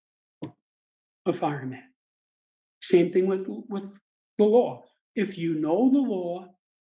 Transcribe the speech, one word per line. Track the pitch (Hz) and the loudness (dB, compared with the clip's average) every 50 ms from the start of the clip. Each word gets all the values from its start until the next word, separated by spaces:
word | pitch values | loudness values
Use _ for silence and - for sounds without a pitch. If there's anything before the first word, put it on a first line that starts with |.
| _ _ _ _ _ _ _ _ - - - _ _ _ _ _ _ _ _ _ _ _ _ _ _ | _ _ _ _ _ _ _ _ -16 -16 -16 _ _ _ _ _ _ _ _ _ _ _ _ _ _
a | 185 | -4
fireman. | 165 - 160 151 147 135 131 131 127 - - _ _ _ _ _ _ _ _ _ _ _ _ _ _ _ _ _ _ _ | -2 -2 -2 -2 -2 -4 -8 -10 -12 -12 -16 _ _ _ _ _ _ _ _ _ _ _ _ _ _ _ _ _ _ _
Same | - - - 175 170 - | 0 4 4 4 4 4
thing | - 185 185 | 2 2 2
with, | 190 190 190 190 - 202 226 - - | 2 0 -2 -4 -8 -10 -10 -10 -10
with | 202 196 196 - - - _ _ _ _ _ _ _ - | -10 -10 -10 -12 -16 -20 _ _ _ _ _ _ _ 2
the | 208 | 4
law. | 208 214 247 220 143 131 120 - _ _ _ _ _ _ | 4 6 4 4 2 -2 -10 -18 _ _ _ _ _ _
If | 233 190 - - | -4 -4 -4 -4
you | 180 165 165 160 | -4 -4 -4 -2
know | 156 156 151 165 202 254 262 | -2 0 0 2 2 4 4
the | 269 285 | 4 4
law | 262 226 202 185 175 170 175 185 190 - _ _ _ _ _ _ | 2 0 -2 -4 -4 -6 -8 -8 -12 -16 _ _ _ _ _ _